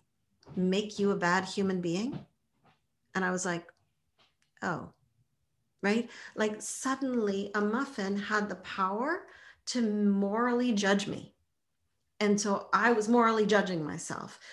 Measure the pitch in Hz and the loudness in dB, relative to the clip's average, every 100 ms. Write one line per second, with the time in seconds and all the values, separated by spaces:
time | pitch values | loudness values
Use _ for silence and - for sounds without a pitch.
0 | _ _ _ _ - - 185 190 208 - | _ _ _ _ -12 -2 0 0 -2 -2
1 | 202 185 175 180 185 - 196 185 175 175 | 0 2 2 2 0 -2 -2 0 -2 -2
2 | 240 - - _ _ _ _ _ _ _ | -4 -6 -12 _ _ _ _ _ _ _
3 | _ 190 185 185 185 170 - _ _ _ | _ -4 -2 -2 -2 -4 -6 _ _ _
4 | _ _ _ _ _ _ 190 156 - - | _ _ _ _ _ _ -6 -6 -8 -16
5 | _ _ _ _ _ _ _ _ 196 226 | _ _ _ _ _ _ _ _ 0 0
6 | 240 - - - 214 214 - - 262 269 | 0 -10 -14 -2 -2 -2 -8 -6 -4 -2
7 | 269 247 208 196 202 214 208 226 277 - | -2 0 0 -2 -2 -2 0 0 -2 -4
8 | 196 202 202 214 202 185 - - 190 202 | -4 -2 -2 -2 -2 -6 -10 -2 -2 0
9 | 269 381 - - - - - 247 226 208 | -2 -4 -6 -20 -20 -16 -6 -2 0 2
10 | 202 196 196 220 247 240 247 202 202 202 | 4 4 2 0 0 2 2 2 4 2
11 | - - - _ _ _ _ _ _ _ | 2 -6 -10 _ _ _ _ _ _ _
12 | _ _ 208 202 208 196 - 190 226 233 | _ _ 2 2 2 -2 0 2 4 4
13 | 208 240 226 220 202 208 185 175 151 170 | 4 6 6 4 4 4 4 -2 -4 -6
14 | - - - - - | -8 -8 -10 -14 -20